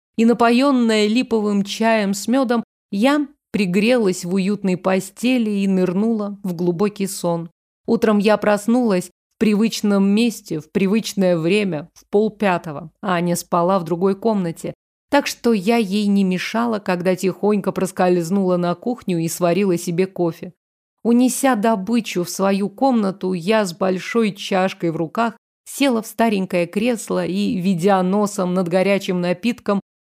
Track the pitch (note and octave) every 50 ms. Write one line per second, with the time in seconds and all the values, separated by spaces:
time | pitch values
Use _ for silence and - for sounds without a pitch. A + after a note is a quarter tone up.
0 | _ _ - - A3+ A#3 A#3+ - A#3+ A#3 A#3+ B3 C4+ C#4+ C4+ B3 A#3 A3+ A3 G#3+
1 | G#3 G#3+ A3 B3+ B3+ B3+ A3+ A3 G#3 G#3 G#3 G3+ G3 G3+ - - A3+ A3+ A3+ A3
2 | G3+ G3 G3+ G3+ - - A#3+ C4+ C4+ A3 A#3+ A#3 - _ _ _ _ - G3+ G3
3 | A3+ C4+ D4 D4+ C#4+ - - _ _ - - F#3+ G#3 F3+ F3 G#3 G3 A#3 B3+ B3
4 | A3 F#3 F#3 - - F3 F#3+ G3 F3+ G3 G#3 G3+ G3 F#3+ F3+ F3+ - F#3+ F#3+ F#3+
5 | F#3+ - - - A3+ B3 C4 B3 A3+ G#3+ G#3 G3 G3 G3 F#3+ F#3 F#3 F3+ F3 G3
6 | G#3+ A3+ A3+ G#3+ G#3 G3+ G3+ G3 - F#3 F3 E3 F3+ F3 F3 D#3+ G#3 G3+ G#3 -
7 | G3 F#3+ - - - F3 E3+ E3+ E3 E3+ _ _ _ _ _ _ - - A#3 -
8 | A#3 A3+ G#3 G3+ F#3+ G#3+ G#3 G#3 G#3 G#3 G#3 G3+ - A#3 A#3 B3+ B3 A3 F#3+ F3+
9 | - - _ _ _ _ _ - A3+ A3 G#3 G3 A3+ G#3+ - - - G3+ G3+ G3
10 | G3 G3 G3+ A3 A#3+ A#3+ - - - - D#3+ D#3 D3+ _ - G#3 G3 F#3 G#3 A3+
11 | - - - G3 F#3+ F3+ F3 E3 D#3 E3+ G3 G#3+ G#3 F#3+ D#3 D3 E3+ - _ -
12 | _ - - G#3 A3 G#3+ G#3+ - A3 F#3+ F3+ E3+ - E3 C#3+ C#3 E3 D#3 _ -
13 | - G3+ F3+ E3+ F3 F3 F3 E3 - - - F3 E3+ F3+ G3 F#3+ E3+ D#3 F3 E3+
14 | F#3+ F#3+ G3 G3 G3+ A3+ G#3+ G3 F3+ E3 D#3+ - - E3+ - _ _ _ _ _
15 | _ - - C#4+ C#4+ - - - - A#3+ A3+ G3+ E3+ A3 A#3 A#3+ A3+ F3+ G3 G#3+
16 | G#3 G3+ G3 G3 G3 F#3 F#3 F3 - - - A3+ A#3 A#3+ A3 G3+ - - F3+ F3
17 | F3 F#3 F#3 F3+ F#3+ F#3 F3 - - G#3 G#3+ G3+ - F3 - - F#3+ - - -
18 | F#3 F3+ F3+ F3 E3 E3 G3 G3+ F#3+ F3+ F3+ F3 F3 F3 E3+ F3 - A#3+ A#3+ -
19 | - G3+ F3 E3 E3 E3 - - F3+ E3+ E3+ F#3+ G#3 F#3+ E3+ E3+ - F3 E3+ F3
20 | F#3+ F#3+ - - F3 E3 D#3+ - - F3+ - _ _ _ _ _ _ _ _ _
21 | - A#3 A#3 A#3+ B3+ B3 - - C4+ C4 B3+ G#3 G3 A3+ A3+ G3 F#3+ G#3 A#3 A#3+
22 | - - - F3+ F3 - - - F#3+ G3 G3 F#3+ G3+ F#3+ - - C4 C4+ B3 A3+
23 | G#3 F#3+ - - - F#3 F#3 F3 D#3+ G3 A3 A3 G#3 F3+ D#3+ - F3 F#3 F#3 F3
24 | - - - A#3 A3+ G3+ - - - - G3+ F#3 F#3 F#3+ F#3+ - F3 E3 D#3 D#3+
25 | E3 D3+ - A3+ A#3 A3+ A3+ - _ _ _ _ _ - - - C#4 C#4 A#3 A3
26 | G3+ - - - A3+ A#3 G#3+ F#3+ F#3 - - F3 E3+ E3+ - G3+ A3 B3 A#3 G#3
27 | - - F#3 F3+ F3 F3 F3+ G3+ G3+ G3 - F#3 E3+ G3 F#3+ D#3+ E3+ G3+ G3 F#3
28 | F#3 F3+ F#3+ G#3 G#3 G3 - - F#3 F3+ F3+ F#3+ F#3 E3+ F3+ F#3+ F#3 G3 G3+ F#3+
29 | G3 - F#3 F3+ F3 F3 F3+ F3+ - A#3+ A#3+ - - - G3+ G3 - _ _ _